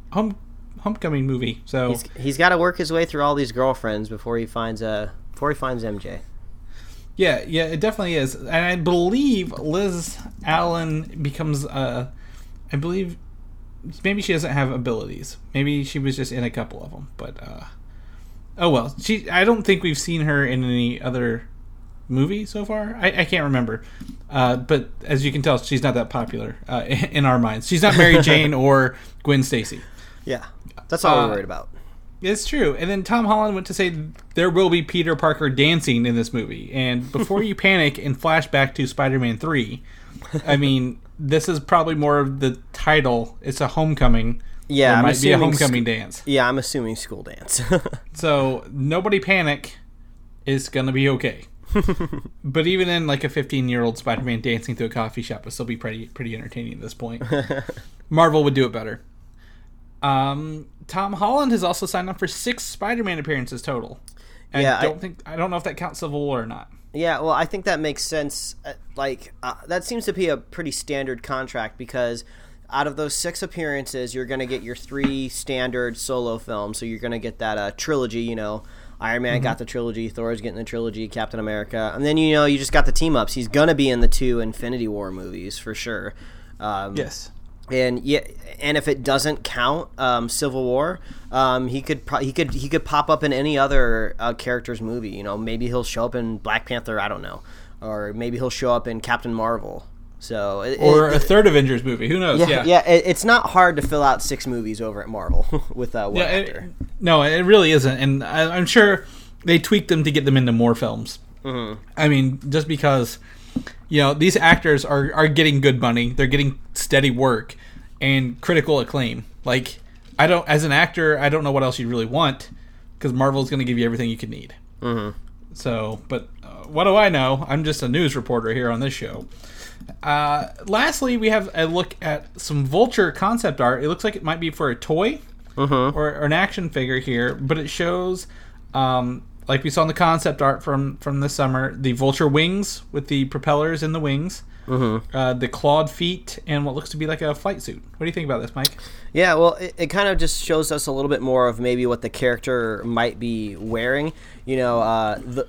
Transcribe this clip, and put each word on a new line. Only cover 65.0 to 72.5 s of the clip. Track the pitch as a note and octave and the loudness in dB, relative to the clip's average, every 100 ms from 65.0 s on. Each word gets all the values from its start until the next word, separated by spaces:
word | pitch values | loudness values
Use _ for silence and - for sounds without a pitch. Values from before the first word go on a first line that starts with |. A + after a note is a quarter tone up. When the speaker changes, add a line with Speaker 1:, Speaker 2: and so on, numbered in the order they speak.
Speaker 1:
think, | F#3 - - | -10 -14 -10
I | D#3+ | -4
don't | F#3 | -4
know | F3 | -4
if | |
that | E3+ C#3 | -6 -8
counts | F3 - | -10 -8
Civil | D#3+ D3 | -6 -4
War | C#3+ B2+ | -2 -2
or | A2+ | -4
not. | A2+ - - - | -10 -16 -20 -12
Speaker 2:
Yeah, | D3 E3 C#3 | -4 -2 0
well, | D#3+ | 0
I | C#3+ D#3+ | 0 0
think | G3+ F#3+ | -2 -2
that | D#3+ | -2
makes | D3+ C#3 | -2 -4
sense. | - D#3 C#3+ - - - C#3+ | -4 -4 -4 -6 -10 -12 -16
Uh, | - - - | -16 -14 -6
like, | C#3 B2+ - - | -6 -6 -14 -12
uh, | B2+ - - | -10 -10 -6
that | F3 | -4
seems | - A#3 G#3 | -4 -6 -4
to | |
be | F#3 F3 | -2 0
a | C3+ | -2
pretty | - - D#3+ | -6 -10 -8
standard | - - C#3 C3+ A#2+ | -6 -6 -4 -4 -8
contract | - C3 B2+ B2 A2 - | -6 -6 -6 -6 -8 -10
because | B2 C3 A#2+ A#2 - - - | -8 -4 -4 -4 -12 -20 -20